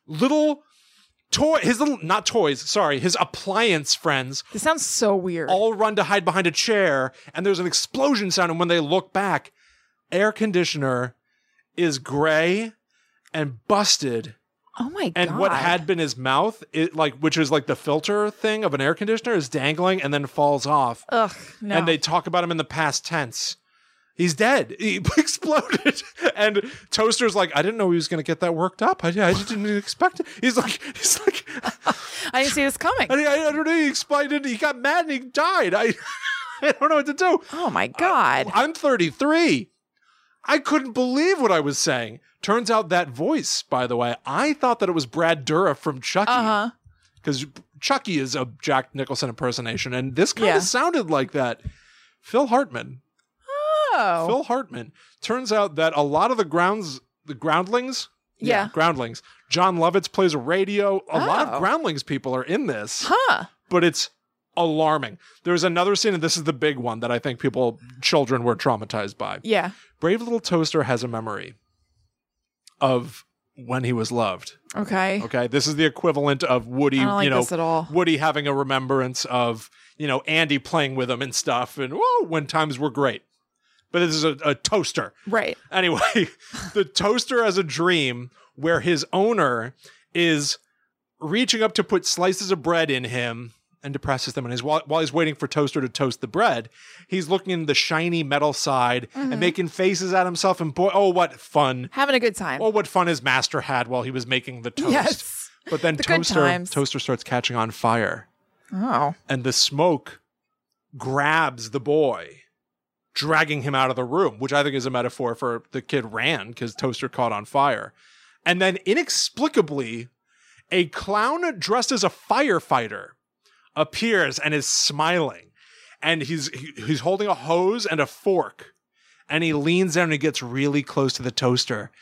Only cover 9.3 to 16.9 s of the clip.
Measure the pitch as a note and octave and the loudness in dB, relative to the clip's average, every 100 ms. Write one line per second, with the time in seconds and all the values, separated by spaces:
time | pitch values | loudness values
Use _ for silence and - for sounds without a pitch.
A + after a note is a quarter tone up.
9.3 | D3+ - _ _ _ _ _ _ F3+ G#3+ | -2 -4 _ _ _ _ _ _ 2 2
10.3 | G#3+ A3 F3+ E3+ D3+ C3+ B2 B2 - _ | 2 0 2 0 0 0 0 -2 -8 _
11.3 | _ _ _ _ - E3+ C#3 - C#3+ D#3 | _ _ _ _ -2 0 0 -4 0 2
12.3 | D#3 E3+ G3 A3+ - _ _ _ _ _ | 4 2 0 -2 -10 _ _ _ _ _
13.3 | D#3+ D3 A#2 - G3+ G3+ - C3+ A#2 C3+ | -6 -6 -8 0 2 2 0 0 -4 -6
14.3 | - _ _ _ - B3 F#4+ C4 E3+ F3 | -14 _ _ _ -10 -8 -4 -4 0 -2
15.3 | F3+ G3 - F3 F3 D#3+ F3 D3+ A#2+ B2+ | 0 0 2 2 0 0 -2 -2 -2 0
16.3 | C3+ F#3+ - - D#3 E3+ | 2 2 -4 -8 -2 0